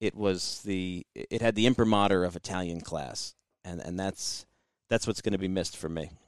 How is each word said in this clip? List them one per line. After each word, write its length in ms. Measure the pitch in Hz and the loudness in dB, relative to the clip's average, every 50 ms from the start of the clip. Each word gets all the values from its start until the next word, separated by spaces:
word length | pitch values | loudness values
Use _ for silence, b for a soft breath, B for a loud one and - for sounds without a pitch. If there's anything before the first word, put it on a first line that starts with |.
it 140 | 110 104 - | -4 -2 -2
was 460 | 107 104 98 92 90 - - - - - | 0 0 0 0 0 -2 -4 -6 -6 -4
the, 420 | 101 95 92 92 92 90 87 - - _ | -4 -2 -2 -2 -4 -6 -8 -10 -12 _
it 260 | 57 - - - 113 | -14 -8 -6 -4 2
had 120 | 117 113 104 | 2 2 4
the 120 | 107 113 | 6 6
imprimatur 580 | 127 123 - 117 110 110 101 101 98 98 90 90 | 6 6 6 6 6 6 6 6 6 6 4 4
of 100 | 87 87 | 0 -2
Italian 460 | 85 - - 95 90 90 85 85 85 | -6 -6 -4 -4 -4 -4 -4 -6 -8
class. 540 | - - 80 76 67 60 - - - - - _ _ _ _ _ - | -8 -8 -8 -6 -6 -8 -8 -10 -10 -10 -12 _ _ _ _ _ -14
And, 160 | 90 87 85 | -12 -12 -10
and 200 | - 85 87 92 | -8 -8 -6 -4
that's, 460 | 95 98 - - - - - - - _ _ _ _ _ _ _ _ _ | -4 -4 -4 -4 -6 -6 -6 -8 -12 _ _ _ _ _ _ _ _ _
that's 180 | 117 113 - | 0 0 2
what's 140 | 117 104 - | 0 -4 -2
gonna 180 | - 110 101 92 | -2 -2 -2 0
be 100 | 95 92 | 0 0
missed 280 | 95 95 85 - - | 0 0 -2 -2 -6
for 120 | - - 80 | -8 -8 -6
me. 200 | 82 80 76 - - - _ | -6 -6 -6 -8 -12 -18 _